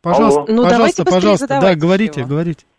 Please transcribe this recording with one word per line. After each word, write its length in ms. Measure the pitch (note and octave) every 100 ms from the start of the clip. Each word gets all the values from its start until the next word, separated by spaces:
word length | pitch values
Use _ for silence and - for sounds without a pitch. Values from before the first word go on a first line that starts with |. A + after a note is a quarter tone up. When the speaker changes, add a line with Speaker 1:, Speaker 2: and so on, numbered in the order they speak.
Speaker 1:
Пожалуйста, 400 | - - A3 D3
Speaker 2:
Алло. 40 | F3+
Speaker 3:
Ну, 140 | A3+
Speaker 1:
пожалуйста, 140 | B3+ A#3+
Speaker 3:
давайте 260 | C#4+ -
быстрее 120 | F4+ F#3
Speaker 1:
пожалуйста. 320 | G3 G3 C4+
Да, 80 | C#4
Speaker 3:
задавайте 240 | F#3+ E3
Speaker 1:
говорите, 380 | E3 F#3+ G#3+ D3
Speaker 3:
его. 80 | B2+
Speaker 1:
говорите. 360 | D3 E3+ D#3 _